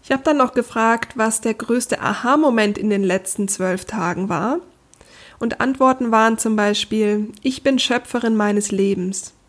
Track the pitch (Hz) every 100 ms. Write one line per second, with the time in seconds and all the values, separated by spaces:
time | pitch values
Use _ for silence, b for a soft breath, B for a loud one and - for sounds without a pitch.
0 | - 262 311 294 254 - 240 226 226 226
1 | - 254 220 220 226 220 226 240 247 -
2 | - 202 240 294 311 226 208 208 208 202
3 | 196 185 190 - 196 - 185 185 - 220
4 | 170 175 190 170 196 320 - _ _ B
5 | B B B B 233 - 247 262 262 262
6 | 240 220 220 226 226 214 208 208 - 220
7 | 208 208 214 - 262 262 277 262 - 240
8 | 247 240 233 220 208 208 208 196 196 190
9 | 185 196 - _